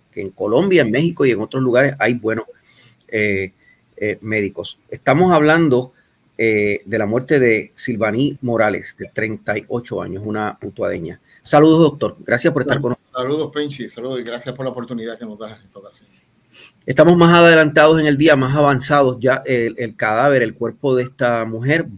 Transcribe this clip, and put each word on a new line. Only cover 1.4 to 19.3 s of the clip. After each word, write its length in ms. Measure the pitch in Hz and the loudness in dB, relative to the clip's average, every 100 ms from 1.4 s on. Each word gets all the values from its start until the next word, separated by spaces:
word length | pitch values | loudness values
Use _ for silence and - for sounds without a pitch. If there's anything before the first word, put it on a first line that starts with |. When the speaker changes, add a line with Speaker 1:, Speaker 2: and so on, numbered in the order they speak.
Speaker 1:
otros 220 | - 135 | -4 -4
lugares 320 | 127 120 139 139 | 0 2 0 0
hay 160 | 110 | -2
buenos, 300 | 120 107 110 - - _ - - _ _ | -2 -4 -6 -8 -18 _ -20 -20 _ _
eh, 440 | 110 107 98 95 _ _ _ _ - | -4 -2 -2 -6 _ _ _ _ -8
eh, 220 | 104 98 | -6 -6
médicos. 580 | 110 107 98 92 87 - _ | -4 -4 -4 -6 -14 -16 _
Estamos 420 | - - 143 185 | -4 0 2 4
hablando, 600 | 165 151 165 160 123 131 _ _ _ _ - | 4 4 4 2 0 -2 _ _ _ _ -4
eh, 460 | 113 107 104 101 | 0 0 0 -4
de 140 | 98 110 | -4 -4
la 80 | 104 | -2
muerte 320 | 117 131 147 | -4 0 2
de 340 | 123 110 - | 4 2 -2
Silvaní 640 | - - 107 107 110 143 139 | -10 -8 -4 -2 -2 -2 -4
Morales, 540 | 123 113 107 98 - - | -2 0 0 -2 -8 -16
de 120 | 101 | -12
treinta 420 | - 110 107 - 107 | -6 -6 -6 -6 -8
y 80 | - | -6
ocho 340 | 120 120 101 | -8 -6 -8
años, 200 | 92 92 107 | -8 -8 -8
una 320 | 107 107 - | -6 -6 -8
utuadeña. 580 | 101 95 98 92 82 90 _ _ | -14 -8 -6 -6 -10 -14 _ _
Saludos, 380 | - 147 156 160 | 0 4 6 6
doctor. 360 | 156 - 104 - | 2 0 -6 -6
Gracias 320 | - 120 170 | -4 -2 0
por 100 | 147 | -2
estar 180 | 123 143 | -2 -4
con 100 | 120 | -4
nosotros. 100 | 120 _ | -6 _
Speaker 2:
Saludos, 380 | 127 127 151 147 | -8 -4 -4 -4
Penchi. 360 | 143 147 139 107 | -6 -8 -10 -14
Saludos 320 | - 123 127 | -12 -10 -10
y 40 | |
gracias 300 | 117 120 127 | -10 -10 -12
por 100 | 139 | -10
la 60 | 131 | -8
oportunidad 480 | 123 117 120 113 110 | -8 -10 -10 -10 -12
que 60 | |
nos 140 | 117 104 | -14 -14
das 200 | 110 110 | -16 -16
en 80 | _ | _
esta 120 | 101 | -20
ocasión. 300 | 98 - _ _ _ _ _ - - _ - | -20 -20 _ _ _ _ _ -20 -20 _ -2
Speaker 1:
Estamos 300 | 131 160 175 | 4 6 6
más 200 | 170 170 | 6 6
adelantados 640 | 170 160 151 156 151 160 | 8 6 4 6 6 4
en 60 | 151 | 2
el 100 | 139 | 2
día, 200 | 156 143 | 4 4
más 200 | 131 147 | 2 2
avanzados. 640 | 147 131 - 143 131 117 | 2 2 2 2 2 0
Ya 220 | 127 | -2